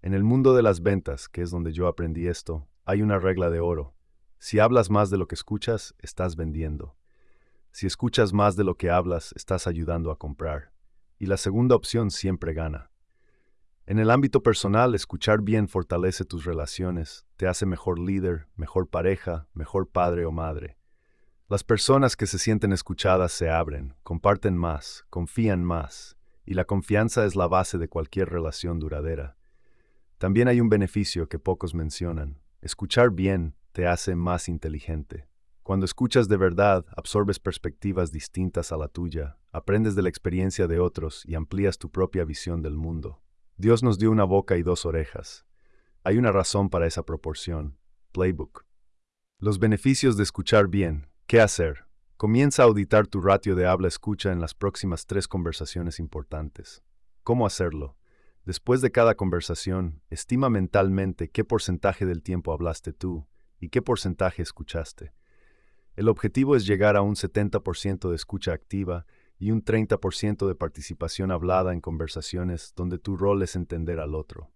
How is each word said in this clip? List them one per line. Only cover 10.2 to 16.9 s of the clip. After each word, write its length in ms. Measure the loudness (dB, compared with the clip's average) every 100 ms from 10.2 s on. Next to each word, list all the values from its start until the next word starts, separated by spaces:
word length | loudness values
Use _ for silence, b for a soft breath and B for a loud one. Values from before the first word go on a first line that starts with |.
| -10 -8 -6 -8 -10 -20 _ _ _ _
Y 100 | -4
la 100 | -2
segunda 380 | 0 2 6 4
opción 360 | 4 0 0
siempre 420 | -2 -4 -2 -4
gana. 380 | -4 -6 -6 -12 _ _ _ _ _ _ _ _ _ -2
En 100 | 2
el 120 | 4
ámbito 320 | 4 4 4
personal, 500 | 4 2 2 4 4
escuchar 480 | 2 -4 -4 2 2
bien 260 | 4 0 2
fortalece 580 | -2 -2 0 0 -2 -6
tus 180 | -6
relaciones, 840 | -6 -6 -6 -4 -4